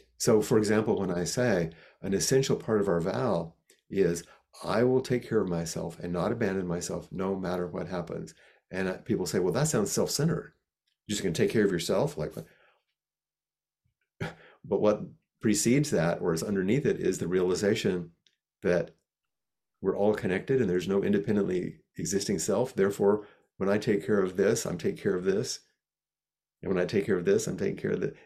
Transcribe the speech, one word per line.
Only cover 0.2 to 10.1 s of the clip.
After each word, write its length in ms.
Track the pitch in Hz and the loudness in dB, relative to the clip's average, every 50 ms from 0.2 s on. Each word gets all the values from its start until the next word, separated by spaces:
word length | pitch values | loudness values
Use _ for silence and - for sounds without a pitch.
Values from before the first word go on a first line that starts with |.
| - 127 113 107 | 2 4 4 4
for 160 | 101 - - 110 | 4 4 2 2
example, 420 | 107 101 107 107 110 117 98 92 | 4 4 2 2 2 2 0 0
when 120 | 98 90 | 0 -2
I 120 | 87 87 87 | -2 -2 -2
say 480 | 80 - 127 123 120 101 87 85 80 - - - - _ _ | -2 -2 0 0 2 2 2 0 -2 -6 -12 -20 -20 _ _
an 120 | - 95 98 | -6 -2 -2
essential 420 | 92 - - 131 131 135 - 117 | 0 0 2 2 2 2 2 0
part 240 | - - - 110 104 | -2 0 0 0 2
of 80 | 98 98 | 2 2
our 140 | 87 85 | 0 0
vow 520 | 82 95 92 123 131 117 92 85 82 82 - _ _ _ _ _ _ - | 0 -2 -2 -2 0 0 0 -2 -2 -6 -10 _ _ _ _ _ _ -6
is, 340 | - 98 95 85 85 82 - - - - _ _ - - - | 0 2 2 2 2 -2 -6 -12 -20 -20 _ _ -20 -10 -6
"I 200 | 82 92 110 123 | -2 0 2 2
will 180 | 127 127 127 | 4 2 2
take 220 | 127 - 127 123 120 - | 0 0 -2 -2 -2 0
care 140 | 113 107 | 0 0
of 80 | 98 92 | 0 0
myself 500 | 87 82 85 82 - 82 82 85 82 - | -2 -4 -4 -4 -6 -6 -8 -8 -10 -10
and 140 | 85 87 87 | -8 -6 -2
not 180 | 87 87 107 | -2 0 0
abandon 360 | 120 117 113 95 95 95 90 87 | -2 -2 -2 -2 -2 -2 -2 -4
myself 440 | 85 87 87 - 87 85 - - | -4 -4 -4 -6 -8 -8 -8 -10
no 240 | - 90 92 95 98 | -8 -4 -4 -2 -4
matter 320 | 95 92 90 90 90 87 87 | -4 -4 -4 -4 -4 -4 -4
what 200 | 82 92 87 82 | -6 -8 -8 -6
happens." 460 | 92 87 85 85 87 82 82 - - _ - - _ _ _ - | -6 -8 -8 -6 -8 -10 -10 -12 -16 _ -20 -20 _ _ _ -10
And, 160 | - 92 95 92 | -6 -4 -4 -4
uh, 100 | - - | -4 -6
people 260 | - - 110 87 92 | -4 -2 -2 -2 -2
say, 140 | 87 - 104 | 0 0 0
"Well, 140 | - 90 82 | 2 2 2
that 140 | 123 151 160 | 2 0 0
sounds 240 | - 117 101 - | 0 0 0 0
self-centered. 640 | - - 98 - | 0 0 0 0